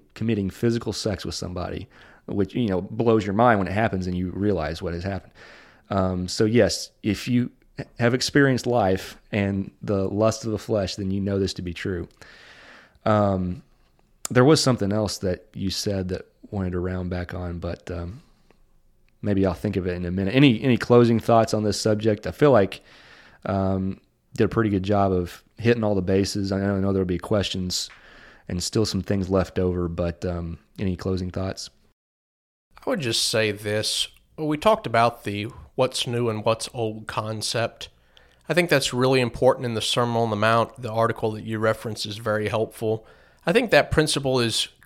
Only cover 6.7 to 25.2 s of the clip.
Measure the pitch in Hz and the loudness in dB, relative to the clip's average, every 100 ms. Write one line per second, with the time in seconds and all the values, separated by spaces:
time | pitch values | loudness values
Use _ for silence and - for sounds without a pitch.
6.7 | - - _ - 98 - 123 123 - _ | 2 -8 _ -2 -2 0 0 0 -6 _
7.7 | - - - 117 127 - 147 139 123 123 | -14 -14 0 2 2 2 4 4 2 0
8.7 | 120 98 95 - - _ 104 101 98 98 | 2 4 2 -2 -16 _ -2 0 -2 -6
9.7 | - 101 98 95 101 110 - 117 104 - | -10 -4 -2 0 2 0 0 -4 -6 -2
10.7 | 110 95 - 98 98 98 98 95 - 90 | -2 -2 -4 -4 -2 -2 0 0 -2 -8
11.7 | 85 98 90 82 _ - - - - - | -6 -6 -6 -8 _ -20 -20 -20 -20 -20
12.7 | - - _ - 107 101 95 90 90 - | -20 -20 _ 0 2 4 2 -2 -6 -12
13.7 | _ _ _ _ _ - 123 127 156 135 | _ _ _ _ _ 0 4 6 6 4
14.7 | 117 98 107 104 - 95 90 - - 98 | 2 0 0 -2 -2 -4 -4 -8 -6 -4
15.7 | - - 98 92 90 - _ - 104 92 | -4 -4 -2 -4 -6 -10 _ -10 -6 -4
16.7 | 90 90 92 90 90 90 90 90 87 90 | -2 -4 -4 -4 -6 -6 -8 -8 -6 -8
17.7 | 92 - 92 85 120 - _ _ _ _ | -10 -10 -10 -10 -12 -20 _ _ _ _
18.7 | _ _ _ _ _ 107 98 95 87 107 | _ _ _ _ _ -2 2 2 0 -2
19.7 | 98 90 90 87 90 95 131 143 110 131 | -2 -2 -4 -4 -2 0 6 6 6 2
20.7 | 117 - 120 117 113 - 113 113 107 107 | 0 4 6 6 2 4 4 4 0 -2
21.7 | 101 110 107 110 107 - - 147 120 95 | 0 0 0 0 -2 -4 2 6 6 4
22.7 | - - - - - - - - 98 95 | -2 -18 -20 -20 -20 -20 -12 -4 -2 0
23.7 | 95 95 - _ _ _ - 104 113 110 | 0 -2 -6 _ _ _ 0 0 2 2
24.7 | 98 92 104 98 92 | 2 2 2 2 2